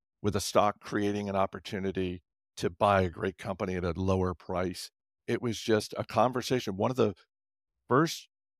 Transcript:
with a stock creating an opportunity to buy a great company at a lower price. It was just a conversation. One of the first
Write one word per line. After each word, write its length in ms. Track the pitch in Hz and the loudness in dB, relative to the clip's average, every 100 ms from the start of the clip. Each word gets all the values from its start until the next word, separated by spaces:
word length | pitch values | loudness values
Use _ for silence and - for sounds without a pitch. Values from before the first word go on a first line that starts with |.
| _ _ | _ _
with 120 | 107 | -2
a 60 | 98 | -2
stock 400 | - 98 104 - | 2 4 4 2
creating 480 | - 107 101 104 101 | -4 0 0 0 0
an 80 | 95 | 0
opportunity 840 | 98 95 - 101 95 92 92 90 - _ _ - | 0 -2 -8 -4 -4 -2 -4 -6 -12 _ _ -6
to 140 | 104 | -6
buy 320 | 85 104 98 | 2 4 4
a 80 | 92 | 2
great 260 | 82 95 - | -2 -6 -4
company 380 | - 95 95 90 | -8 -6 -4 -2
at 80 | |
a 80 | 90 | -2
lower 420 | 82 95 95 90 | 0 0 2 0
price. 560 | 87 - 90 92 90 - _ _ _ - | -4 -6 -4 -4 -6 -12 _ _ _ -6
It 160 | 117 | -4
was 180 | 120 104 | -4 -4
just 320 | - 107 - - | 2 2 0 -6
a 60 | |
conversation. 720 | 107 113 123 123 - 127 110 95 | -2 2 2 0 -2 -2 -2 -2
One 140 | 113 | -2
of 40 | 127 | 2
the 180 | 107 - _ _ _ _ _ _ - | 0 0 _ _ _ _ _ _ 0
first 400 | 127 160 - - _ _ | 2 2 -2 -14 _ _